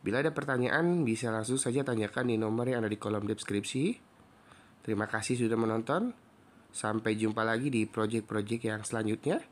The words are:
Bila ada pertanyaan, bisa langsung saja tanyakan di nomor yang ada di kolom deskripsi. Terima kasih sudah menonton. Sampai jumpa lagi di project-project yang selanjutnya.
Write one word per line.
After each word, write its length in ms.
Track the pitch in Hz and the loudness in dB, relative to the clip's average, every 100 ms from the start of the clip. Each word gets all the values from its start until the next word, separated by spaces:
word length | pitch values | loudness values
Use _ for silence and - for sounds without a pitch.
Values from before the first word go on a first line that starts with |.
Bila 160 | - 120 | 0 2
ada 160 | 156 151 | 0 0
pertanyaan, 720 | 143 127 123 147 175 175 127 | -2 0 2 2 2 2 2
bisa 240 | 110 120 | 0 0
langsung 240 | 110 110 131 | -2 0 0
saja 320 | 131 127 135 | 0 0 0
tanyakan 400 | 113 104 - 123 | 0 0 0 0
di 80 | 113 | 2
nomor 320 | 110 113 123 | 0 0 0
yang 160 | 120 | 0
ada 80 | 110 | 0
di 80 | 104 | -2
kolom 240 | 107 104 | -2 -2
deskripsi. 720 | 104 107 - 101 - 131 170 247 - - - - - - - - | -2 -4 -2 -2 -2 -2 -2 -2 -12 -20 -20 -20 -20 -20 -20 -12
Terima 240 | - 104 107 | -4 -2 0
kasih 320 | 110 - 123 | -2 0 2
sudah 160 | 113 113 | 2 2
menonton. 560 | 113 110 113 160 240 - - - - - - - | 2 0 0 0 -2 -6 -20 -20 -20 -20 -14 -6
Sampai 400 | 107 110 110 110 | -2 0 0 2
jumpa 320 | 110 110 113 | 0 2 0
lagi 240 | 113 143 | 2 2
di 160 | 123 107 | 0 0
project-project 760 | - 107 113 104 110 104 117 113 | 0 0 0 -2 -4 -2 -2 -2
yang 140 | 107 | -4
selanjutnya. 560 | 107 113 110 110 143 240 - | -4 -2 0 0 0 -2 -4